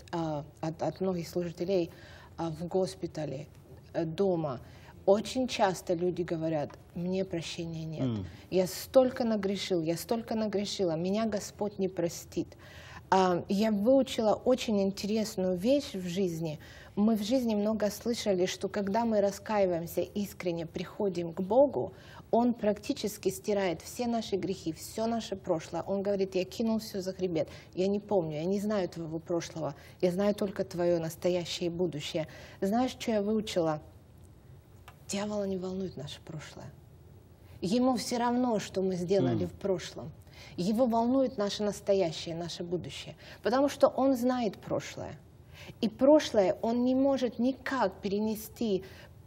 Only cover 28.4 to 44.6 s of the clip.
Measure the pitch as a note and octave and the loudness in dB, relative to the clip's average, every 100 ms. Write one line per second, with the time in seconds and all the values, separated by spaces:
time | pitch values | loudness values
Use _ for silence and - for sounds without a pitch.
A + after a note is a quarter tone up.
28.4 | F3 G3+ G#3 G#3 F3+ E3 E3 D#3+ - E3+ | -2 0 0 -2 -2 -6 -8 -8 -2 -2
29.4 | - D#3 C#3+ - - - F#3 F3 G3+ G#3 | -2 -6 -6 -8 -16 0 0 2 0 2
30.4 | G3+ F#3+ F#3 E3+ F3 E3+ E3 - F3+ F3+ | -2 -2 -4 0 2 2 0 -2 0 0
31.4 | E3 - F3 E3+ F3+ D3 - E3+ D#3 - | -2 -4 -4 0 -2 -2 -4 -4 -6 -10
32.4 | - - G3 A3+ B3+ - - G#3+ G3+ A3 | -18 -4 0 2 0 -2 0 0 2 0
33.4 | G#3+ F3+ E3 D3+ - - - - - - | 0 0 2 0 -6 -20 -20 -20 -20 -20
34.4 | - - - - - - - G3 G#3 G#3 | -20 -20 -20 -20 -20 -20 -6 -4 -2 -2
35.4 | G3 F#3+ F#3 F#3 F#3 - D3 - - D#3 | -2 -2 -4 -4 -6 -8 -10 -12 -12 -12
36.4 | - - - - - - - - - - | -12 -14 -16 -18 -20 -20 -20 -20 -20 -20
37.4 | - - F3 B3 B3+ A#3 - A#3+ A#3+ A#3+ | -20 -8 0 2 4 2 -2 0 2 2
38.4 | B3 G#3 - F#3+ F#3+ F3+ F3 G3 F3 E3 | 2 0 -2 -2 0 -2 2 4 4 2
39.4 | F3 - G3+ F3 - - F#3+ - - - | -2 -4 -2 -2 -4 -12 -14 -16 -20 -20
40.4 | - - F3+ A3 B3+ A3+ A#3+ C4+ B3+ A#3 | -12 -4 0 2 4 4 4 4 2 0
41.4 | G3+ - G#3 G3 - G3 E3 D#3 E3+ E3 | -2 0 -2 -2 2 4 2 -2 -8 -6
42.4 | E3+ - F3 F3+ C#3 - - - - - | -6 -8 -6 -6 -6 -10 -12 -16 -18 -6
43.4 | - B3+ C#4+ - C4+ - C4+ B3+ B3 B3+ | 2 4 4 6 6 6 2 4 2 2
44.4 | A3+ - | -2 -4